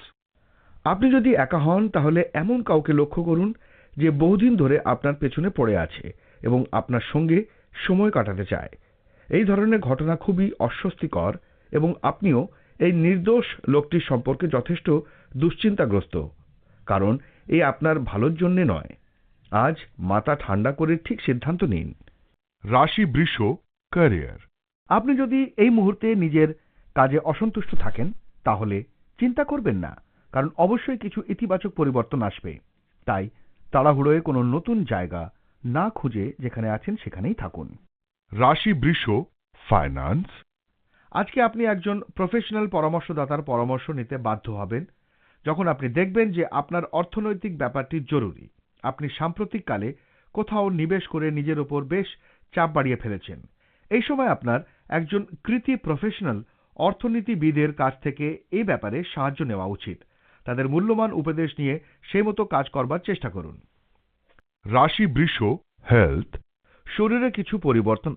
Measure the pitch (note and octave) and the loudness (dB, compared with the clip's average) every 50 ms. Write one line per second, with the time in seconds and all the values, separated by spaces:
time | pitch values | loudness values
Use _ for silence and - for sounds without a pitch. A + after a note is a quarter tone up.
0 | - - _ _ _ _ _ _ _ _ _ _ _ _ - - - D3 F#3 F#3+ | -12 -20 _ _ _ _ _ _ _ _ _ _ _ _ -14 -6 -2 -2 0 4
1 | A#3+ C4+ B3+ C4+ A3 C4 A#3+ C#3 C3 - F3+ D#3+ D3 D#3 F3 G3 A3 G#3+ - F3 | 4 4 4 6 4 4 4 4 2 2 2 2 2 4 4 2 2 0 0 2
2 | C#3+ D3+ D#3+ E3+ F3+ - - D3+ D#3+ G#3 B3 B3+ A3+ - F3 D#3 D3 D#3 D3+ C#3+ | 2 4 4 2 2 0 -2 -4 -2 0 -2 -2 0 2 2 2 2 4 2 2
3 | D3 D3 - F3 E3+ E3+ D#3+ E3 F#3 G#3+ A3+ - _ _ _ - _ _ - C#3+ | 2 2 0 -4 0 0 2 2 2 0 -2 -6 _ _ _ -20 _ _ -4 0
4 | D3+ D#3+ D3 C#3+ D#3+ E3+ G3+ G3 A3 B3 A#3+ F#3+ C#3+ C3 C#3+ D3+ - - B2 - | 2 2 4 4 4 4 6 6 6 4 4 4 4 4 4 2 2 0 0 0
5 | - C#3+ C#3+ C#3+ D3+ C3+ - - F3 G3+ - - C3 A2 G#2 F2+ D#2+ D#2 - - | 0 -2 -2 0 -2 -2 -2 -2 -2 -2 0 0 2 2 2 0 0 -4 -8 -12
6 | - - - _ _ _ _ - - A#2 B2 B2 C3 - - A2+ - - B2 A#2 | -16 -16 -16 _ _ _ _ -6 -2 0 2 2 0 0 -2 -4 -2 0 -2 -2
7 | - - - D3 E3 D#3+ E3 F#3+ A3 - _ _ _ _ - - - - F3+ F#3 | -2 0 0 0 2 4 2 2 2 -2 _ _ _ _ -14 -8 -2 0 2 2
8 | G#3 G#3+ G3+ D3+ G#2+ G#2 G2 F#2 G2+ - G2+ - - - - - _ _ _ _ | 2 2 2 0 -2 -2 -4 -6 -4 -4 -4 -6 -6 -10 -16 -20 _ _ _ _
9 | _ _ _ _ _ - - F3+ A3 G3 G3 G3 G#3 A3 A3+ G#3+ F3+ A#2+ C3+ - | _ _ _ _ _ -2 0 2 2 4 2 2 4 2 2 2 2 0 -2 0
10 | D3+ D#3+ E3 D#3+ - - F#3+ F3 F#3+ G3+ - - - - - - - - - - | 0 -2 -2 -2 0 -2 0 0 0 -2 -2 -2 -4 -4 -2 -4 -6 -6 -6 -4
11 | - - - F2 E2+ F#2+ G#2+ F2+ _ _ _ _ _ - - D3+ D#3 E3+ F3 - | -6 -4 -2 -2 -2 -2 -4 -6 _ _ _ _ _ -2 -2 0 0 0 -2 0
12 | - C#3 - - G3+ - C3 A#2+ D#3 - - _ _ _ _ - E3+ F3+ F3+ E3 | -2 -2 -2 0 2 2 2 2 0 -2 -10 _ _ _ _ 2 2 4 4 4
13 | D#3+ E3+ G3 F#3 E3+ G#3+ A#3 A#3+ - - - - - - C3+ D3 D3 D3 - A2+ | 4 4 2 2 2 4 4 4 2 0 -6 -6 0 2 2 2 2 2 -2 -2
14 | - - C#3 A#2+ A#2+ C3 C3+ - F#3 D#3+ D3+ B2 A#2+ - F3 E3 - F3+ D3 D#3 | -2 0 -2 -2 0 -2 -2 -2 -2 0 0 0 0 -2 -4 -2 0 2 0 0
15 | - - - - - - - B2+ D#3 F3 - - - G#3+ G3+ G3+ D#3+ A#2+ G2+ G2 | 0 -4 -20 -20 -20 -10 -4 0 0 0 0 2 0 0 2 2 2 2 2 0
16 | F2 - - E2 C#2+ D2 - - - _ _ _ _ _ _ - - - G2+ G2 | 0 -2 -6 -6 -6 -8 -12 -20 -20 _ _ _ _ _ _ -12 -4 -2 0 2
17 | G2 G#2 A#2 C#3 - - _ _ - - - E3 D#3+ C#3 B2+ - D3 D#3+ D#3 D#3 | 2 2 0 0 -4 -12 _ _ -4 0 2 2 2 2 0 0 0 0 0 0
18 | B2+ G#2+ - G#2 A2+ D3+ E3 D#3 F3+ F3 F3+ F#3 F3+ C3 F2 D2 - - - _ | -2 -4 -2 0 0 0 0 0 0 2 2 2 2 2 0 -2 -6 -12 -18 _
19 | _ _ _ _ _ _ _ _ _ - - G#2 A#2+ D3 D#3+ - - - _ - | _ _ _ _ _ _ _ _ _ -2 0 2 2 2 0 -2 -10 -18 _ -6
20 | F2+ F#2 G2 G#2+ G#2+ - D3 C#3+ - - G2 G2+ G#2+ C3 C#3+ C#3+ D#3+ D#3 E3+ D#3+ | -2 0 0 0 2 0 -2 -2 -2 -2 -2 0 0 0 0 0 0 0 0 -2
21 | - - C#3+ - - - - B2 - C#3 E3+ E3+ G3+ C#3+ G2 E2 - C#2+ - - | -2 -6 -6 -4 -2 -2 -2 -2 -2 -4 -2 0 0 0 0 -2 -4 -6 -12 -16
22 | - - _ _ _ _ _ _ _ _ _ _ - G2+ A#2 B2+ D3 D#3+ - - | -20 -20 _ _ _ _ _ _ _ _ _ _ -4 2 4 4 4 4 2 0
23 | G#3+ D#3+ A#2 C#3 E3+ D3 - - G#2+ G#2 D3 - _ _ _ _ _ - - F3+ | 0 2 2 2 2 0 0 0 0 0 -2 -4 _ _ _ _ _ -4 2 4
24 | E3+ C3+ G2 D#2+ C#2 A#1+ - - - _ _ _ _ _ _ _ _ - F3+ A3+ | 4 4 4 2 -4 -8 -12 -16 -20 _ _ _ _ _ _ _ _ 0 0 2
25 | A3 C4+ C#4 B3+ C4+ A#3 B3+ C4+ C4+ B3+ - - G#3 B3+ A#3 A3+ G3 G3 G3+ G3 | 2 2 0 0 0 0 0 0 0 0 2 4 4 6 6 6 4 4 2 0
26 | - A3 A3+ G3+ E3+ D#3 D3 D#3 D#3 D#3 D#3 - _ _ _ _ _ - - - | 0 0 2 2 2 2 4 4 4 4 2 -4 _ _ _ _ _ -4 2 2
27 | C3 C3+ C#3 D3+ - D#3 D3 - A3 A3+ G#3+ A3 - - - - - A2 - - | 2 4 4 0 0 0 -2 0 -2 -2 -2 -2 0 4 4 6 6 6 4 2
28 | - F#3 A3+ - - - - - - C3 A2 F#2+ A2 G#2 G2 G2 - _ _ _ | 0 -2 -4 -6 -12 -16 -14 -4 -2 0 0 0 0 -2 -2 -2 -4 _ _ _
29 | _ _ _ - A#3+ B3+ A#3+ D4 C#4+ D4 D4 D4 A3 E3+ G#2+ F#2 E2+ C#2 - - | _ _ _ 0 0 0 2 0 -2 -2 -2 -2 0 0 0 -2 -4 -6 -10 -14
30 | - _ _ _ _ - - C3+ C3+ C3+ - - E3+ F#3 A3+ A#3 - - C4 A3 | -20 _ _ _ _ -6 -2 -2 -2 -2 0 2 2 2 2 0 -2 -4 -6 -6
31 | - G#3 - A3 - - G3+ - A#3+ G3 F#3 F3+ - G3+ - - D#3 C#3 B2+ B2 | -6 -8 -8 -8 -6 -6 -4 -4 -2 -2 -2 -2 -2 -4 -2 0 0 2 2 0
32 | A2+ - - C3+ A2 G2+ - - - F2 D2 - _ _ _ _ _ _ _ _ | -2 -2 -2 -2 -2 -2 -4 -8 -12 -12 -14 -14 _ _ _ _ _ _ _ _
33 | - - G#2+ G2 F#2+ A2+ - - - - - _ - - - C#3 C3+ D3+ D3 C3+ | -4 -2 -2 -2 -2 -6 -10 -16 -20 -20 -20 _ -10 -2 0 2 4 4 4 4
34 | C#3 D3 D3+ E3 D#3+ D#3+ C3+ B2+ B2 A#2+ B2 E3 - - A#3+ A3 E3+ A#2 A2+ F#2 | 4 4 2 2 2 0 0 0 0 0 0 -2 -2 -2 -2 -2 0 -2 -2 -4
35 | F2+ E2 F2 E2+ E2 D#2+ _ _ _ _ _ _ - B2 A#2+ D3+ F#3 A3 G#3+ - | -4 -6 -6 -8 -10 -10 _ _ _ _ _ _ -6 -4 -2 -2 -2 -2 -4 -6
36 | - C3 A2+ G#2 F#2+ A#2+ - - C3 A#2+ - A#2 A2 A2 G#2+ A2 - - G#3 G#3+ | -8 -6 -4 -4 -6 -6 -6 -8 -8 -8 -6 -6 -4 -4 -4 -4 -6 -6 -8 -8
37 | - - - F2+ G2 D#3+ A3+ - - F2+ - E2+ - - - - _ _ _ _ | -10 -12 -10 -6 -4 -4 -4 -6 -8 -10 -10 -12 -14 -14 -16 -20 _ _ _ _
38 | _ _ _ _ _ - G2+ G#2 B2+ C3 - - - A3 G3+ C3+ A#2 D3+ E3+ - | _ _ _ _ _ -8 -2 2 4 4 4 4 2 0 2 2 4 2 2 2
39 | - A#2 G#2 A#2+ F3+ - _ _ _ _ _ - - - A2 F2+ D2 C#2 C2+ C2+ | 0 0 0 0 0 -4 _ _ _ _ _ -10 -2 2 2 2 2 0 -4 -4
40 | C2+ C#2+ G2+ D#3+ F#3+ - - - - _ _ _ _ _ _ _ _ _ _ _ | -4 -2 -2 -2 -2 -6 -12 -20 -20 _ _ _ _ _ _ _ _ _ _ _
41 | _ _ - - G3+ - - C4 A#3+ A3+ A3+ A3+ A#3 A3 G#3+ F#3+ E3+ G#3 G3+ G#3 | _ _ -4 -4 -4 -2 0 0 0 0 0 0 0 0 0 -2 -2 -4 -4 -4
42 | - - - - F#3+ F3+ A3 A#3 A3 - G#3+ G#3+ G#3+ G3 G3 E3 D#3 D#3 E3 E3+ | -8 -10 -6 -4 -4 -2 -2 -2 -4 -2 -4 -4 -4 -2 -2 0 0 0 -2 -2
43 | - - E3+ D3 C#3 C3 D3 C#3+ D3 D3 B2 A#2 A#2+ B2+ B2+ B2+ - - D#3 C3+ | -4 -4 -4 -4 -4 -4 -4 -6 -4 -2 -2 -2 0 0 -2 -4 -4 -6 -8 -8
44 | A#2 - C#3 C3 A#2 A2+ G#2+ A2 - A2+ G#2+ G2+ G2+ F#2 A2+ B2 F3+ - _ _ | -6 -8 -8 -6 -4 -4 -4 -4 -6 -10 -8 -8 -6 -4 -6 -6 -6 -8 _ _
45 | _ _ _ _ _ _ _ _ - D3 D#3 E3 F#3+ E3+ - C#3 C3+ B2 A#2 D#3 | _ _ _ _ _ _ _ _ -6 -4 -2 -2 0 -2 -2 -2 -4 -4 -2 -2
46 | F#3+ F#3+ F#3 A3+ A3+ G#3+ F3 E3+ E3 - - C#3+ C#3+ - F3 F3 E3 - - D#3+ | -2 0 0 0 0 0 0 -4 -4 -2 -2 -6 -4 -4 -4 -6 -6 -4 -4 -4
47 | F3 F3 - A3 G#3 G#3+ G#3 F#3 - G#3 F3 D3 C#3+ B2 B2 C#3 C3 - E3 E3 | -4 -4 -6 -6 -4 -4 -6 -6 -6 -8 -6 -6 -6 -4 -4 -6 -6 -4 -6 -6
48 | C3+ - D3+ C#3+ A#2 F#2 D#2 - - - _ _ _ _ _ _ - B2 - - | -4 -2 -2 -2 -2 -4 -8 -12 -20 -20 _ _ _ _ _ _ -8 -8 -8 -6
49 | D3 C#3 - - D3+ E3 E3+ - G#3+ F#3 - G#3+ F3 - B2 G2+ G#2 A#2 C#3+ _ | -8 -10 -6 -6 -6 -6 -4 -6 -8 -8 -8 -8 -6 -6 -6 -4 -4 -8 -10 _
50 | _ _ _ _ _ _ - G#3+ G#3+ - G#3+ G#3+ G3+ G3 F#3 D#3+ D#3 E3 F#3+ F#3+ | _ _ _ _ _ _ -6 -6 -6 -2 -2 0 0 0 0 0 0 0 0 -2
51 | F#3+ - - D#3+ D3+ D#3 D3+ D3 C#3+ D3+ D#3+ D3 D3 C#3+ C#3+ C#3+ C#3 C3+ E3 F#3+ | -4 -4 -6 -4 -2 -2 -2 -2 -2 -2 -2 -2 -2 -4 -4 -6 -4 -4 -4 -4
52 | G3 - - _ _ _ _ _ _ _ - E3+ E3 D#3+ D3+ D3+ C3 C3 B2 A#2 | -4 -6 -10 _ _ _ _ _ _ _ -2 0 0 0 2 0 0 0 0 -2
53 | - A2+ G2+ F2+ - - D2 B1 A#1 - _ _ _ _ _ _ _ - G3+ B3 | -4 -6 -8 -8 -10 -14 -18 -18 -18 -20 _ _ _ _ _ _ _ -2 0 0
54 | A3+ - D4 C4+ C4 A#3 C#3+ - - A#2+ A#2 C3 E3+ _ _ _ _ - - E3 | 0 0 -2 0 0 0 0 -2 0 -2 -2 -2 -2 _ _ _ _ -4 -4 -4
55 | E3 D3+ G3+ G3+ G#3 - E3+ - - - A#3 B3 - - C4 - - D#3 D#3 C3+ | -2 -2 -2 -4 -4 -4 -12 -12 -4 -2 -2 -2 0 0 -2 -2 -2 -4 -4 -2
56 | G3+ G#3+ G3+ - G#3 D3 A2 G2+ A2+ _ _ _ _ _ _ - D3+ F#3+ G3 - | -2 -4 -4 -4 -4 -4 -4 -4 -6 _ _ _ _ _ _ 0 0 0 0 0
57 | - A#3+ A3+ A#3 G3 A#3+ A3+ E3+ D3+ D#3 D3 D3 D3 D3+ D3 - C#3 C3 C3 - | -2 -2 -2 -2 -2 -2 -2 0 2 2 2 2 2 0 0 0 -2 -2 -2 -2
58 | - D3 C#3 C#3+ D3 D3+ D#3+ - _ - F3 G#3 A#3 F#3+ C#3+ - - G#2 G#2+ D#3 | -6 -6 -6 -4 -4 -6 -6 -8 _ -4 -4 -2 0 0 -2 -2 -2 -6 -6 -6
59 | F3 - - D3+ C3+ C#3 C#3 - - B2 G#2+ F#2+ F#2 G2 G2+ - - G2 F2 - | -8 -8 -6 -4 -4 -4 -4 -4 -6 -4 -4 -6 -6 -6 -8 -8 -10 -12 -14 -14
60 | _ _ _ _ _ _ _ _ - - B2 B2+ C3+ C3+ C#3+ E3+ G3 A3 A3+ G#3+ | _ _ _ _ _ _ _ _ -8 -6 -4 -2 -2 0 0 0 2 2 2 2
61 | A3 A3 - E3+ C#3+ D#3+ D#3 D#3+ E3 D3 - - D3 C3+ C3+ D#3+ - _ _ _ | 0 0 -2 -2 -2 -2 -2 -2 -2 -4 -4 -4 -4 -2 -2 -4 -8 _ _ _
62 | _ - - G3 G#3 G#3+ G3+ A3 G#3 G3 E3 C#3 C3+ - - C#3 B2+ B2+ D3+ F3 | _ -2 0 0 0 0 0 -2 -2 -2 0 -2 -2 -2 -4 -4 -2 -2 -4 -6
63 | - - F#3+ - - A#2 F2 F#2+ D#2+ D#2 - - - _ _ _ _ _ _ _ | -4 -6 -6 -6 -6 -10 -10 -10 -12 -12 -16 -20 -20 _ _ _ _ _ _ _
64 | _ _ _ _ _ _ _ _ _ _ _ _ - G#2 G#2+ B2+ C#3+ D#3+ - - | _ _ _ _ _ _ _ _ _ _ _ _ -6 2 4 4 4 4 4 2
65 | G#3+ F3 A#2+ C3 E3+ D#3 - - A2+ G#2 C3 F#3 _ _ _ _ - - A#2+ A#2 | 0 2 4 2 2 2 2 0 0 0 0 -2 _ _ _ _ 2 4 6 6
66 | G2 D2+ C#2 C#2+ - - - - - _ _ _ _ _ _ _ - - - - | 6 6 4 -2 -4 -6 -10 -14 -14 _ _ _ _ _ _ _ -16 -8 -2 0
67 | G#3+ A3 A#3 B3 B3 B3+ - G#3 F#3+ - G#3+ G3+ E3 C#3+ A#2+ A2+ G2+ G#2+ A2 - | 2 2 2 2 0 0 -2 -2 -6 -4 -4 -2 2 4 4 4 4 2 0 0
68 | - D#3+ - | -2 -8 -8